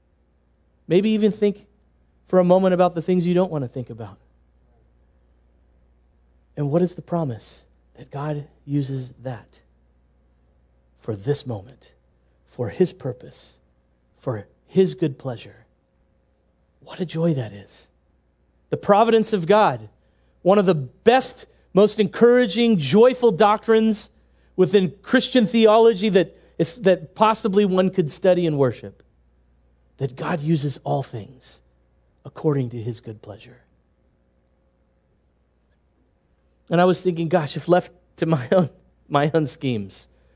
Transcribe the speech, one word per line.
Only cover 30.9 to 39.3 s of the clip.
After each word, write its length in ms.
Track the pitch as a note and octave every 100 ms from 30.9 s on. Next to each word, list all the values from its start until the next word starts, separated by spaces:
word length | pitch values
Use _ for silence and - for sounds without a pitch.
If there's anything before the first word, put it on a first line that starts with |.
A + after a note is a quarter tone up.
| C#3+
things 580 | C3 A#2+ G2 - - - _ _ _ _ _ _
according 460 | C#3 - D#3+ C#3 B2
to 120 | A#2+
his 200 | A2+ A2+
good 200 | - G#2+
pleasure. 420 | - F#2+ - - _ _ _ _ _ _ _ _ _ _ _ _ _ _ _ _ _ _ _ _ _ _ _ _ _ _ _ _ _ _ -
And 100 | E3
I 60 | F3+
was 160 | F3+
thinking, 260 | F#3 E3+ E3
"Gosh, 300 | F3 D3 D#3
if 100 | D3
left 240 | F3+ - _ _ -
to 80 | E3
my 220 | D#3+ A#2+
own, 180 | F#3+ D3+ - _ _ -
my 220 | C#3+ D3